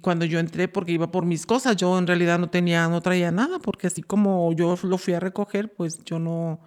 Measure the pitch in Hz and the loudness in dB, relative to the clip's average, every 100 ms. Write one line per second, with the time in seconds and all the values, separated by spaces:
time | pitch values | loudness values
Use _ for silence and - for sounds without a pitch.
0 | 185 170 165 165 165 165 180 202 175 170 | -2 0 0 0 -2 -2 -4 -2 -2 -2
1 | 165 185 175 165 - 240 262 196 180 185 | -2 -2 0 -2 0 0 2 2 2 2
2 | 180 175 175 175 170 180 175 170 165 170 | 2 2 4 2 2 0 2 2 2 0
3 | 185 180 175 175 285 359 - - 180 - | 2 2 2 0 0 -2 -6 -4 -4 -6
4 | - 202 202 185 170 165 170 175 190 185 | -2 2 2 4 2 2 2 0 0 -2
5 | 190 175 185 185 202 202 220 - 170 - | 0 -2 -2 -4 -4 -4 -4 -4 -6 -6
6 | - 165 165 165 165 160 | -8 -4 -4 -4 -4 -6